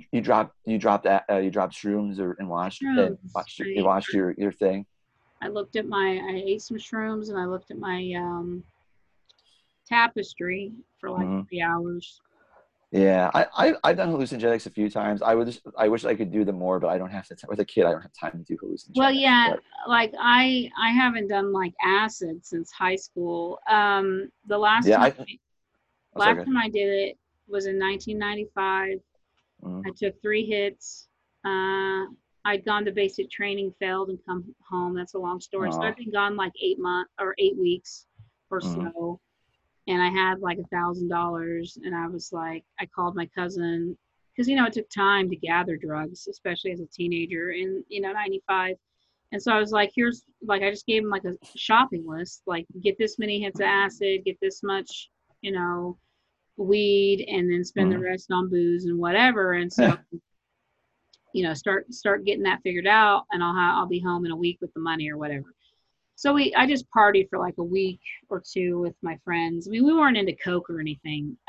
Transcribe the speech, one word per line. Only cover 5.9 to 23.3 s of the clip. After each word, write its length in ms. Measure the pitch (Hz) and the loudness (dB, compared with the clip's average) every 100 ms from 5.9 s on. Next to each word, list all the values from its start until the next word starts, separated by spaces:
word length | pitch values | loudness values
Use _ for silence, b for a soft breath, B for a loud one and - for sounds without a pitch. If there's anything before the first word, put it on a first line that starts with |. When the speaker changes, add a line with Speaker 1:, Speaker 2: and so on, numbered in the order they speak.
| 202 190 185 | 0 0 -2
Speaker 2:
I 160 | 190 185 196 | -4 -4 -2
ate 160 | 214 | -4
some 140 | - 220 | -4 -10
shrooms 540 | - 220 220 214 214 | -8 -6 -4 -6 -6
and 60 | 196 | -6
I 100 | 180 | -4
looked 260 | 185 - | -6 -10
at 60 | 208 | -10
my, 320 | 185 180 180 175 | -6 -4 -4 -4
um, 460 | 175 175 175 180 - _ _ _ _ _ _ _ _ _ _ _ - | -4 -6 -6 -8 -12 _ _ _ _ _ _ _ _ _ _ _ 0
tapestry 840 | 233 233 220 190 - 175 185 196 226 - _ | 2 4 0 -6 -6 -6 -6 -8 -14 -20 _
for, 100 | 190 | -6
like, 160 | 185 185 | -2 -2
Speaker 1:
Mm-hmm. 160 | 190 202 | -2 -4
Speaker 2:
three 120 | 175 | -2
hours. 600 | 165 170 175 175 - - _ b b b b _ _ | 0 0 -2 -8 -12 -20 _ b b b b _ _
Speaker 1:
Yeah, 380 | 95 95 92 90 | 4 6 6 4
I, 120 | 156 - - | 4 2 4
I, 180 | 311 - | 4 4
I've 140 | 151 180 | 2 2
done 160 | 180 | 2
hallucinogenics 540 | 151 127 123 117 113 - | 0 -2 0 2 2 0
a 40 | |
few 180 | - 104 | -2 -2
times. 320 | 107 104 101 | 0 -2 0
I 140 | 113 | 4
would 140 | 113 120 | 4 2
just, 140 | 117 - - | -4 -8 2
I 120 | 107 | 2
wish 160 | 113 | 2
I 100 | - | 0
could 160 | 110 98 | -2 0
do 140 | 104 | 0
them 120 | 101 92 | 0 0
more, 220 | 90 92 | 0 0
but 100 | 87 | 2
I 80 | 90 | 0
don't 120 | 92 | -4
have 160 | 98 - | -10 -12
to 80 | |
t-, 120 | - - | -14 -6
with 100 | 104 | -4
a 60 | |
kid, 220 | 101 110 87 | 0 2 4
I 40 | |
don't 120 | 80 | 2
have 100 | - | -6
time 200 | - 80 | -12 -10
to 120 | - | -10
do 120 | - - | -10 -10
hallucinogenics, 360 | 92 85 - 254 | -8 -12 -4 2
Speaker 2:
Well, 140 | 269 | 4
yeah, 400 | 269 269 240 233 | 4 6 6 4
Speaker 1:
but 100 | - - - 233 | 0 -8 -10 0
Speaker 2:
like, 240 | 233 220 - | 2 2 0
I, 520 | 240 240 262 254 226 - | 4 6 4 2 -2 -2
I 100 | 214 | 2
haven't 360 | 247 254 233 202 | 4 4 2 -2
done, 260 | 196 196 | 0 0
like, 220 | 190 180 - | -2 -4 -2
acid 640 | 190 196 220 - 165 165 - | 2 2 2 -2 -8 -8 -8
since 240 | 170 165 | -8 -8
high 240 | - 185 | -4 -2
school. 640 | 190 - 175 175 | -2 -4 -6 -4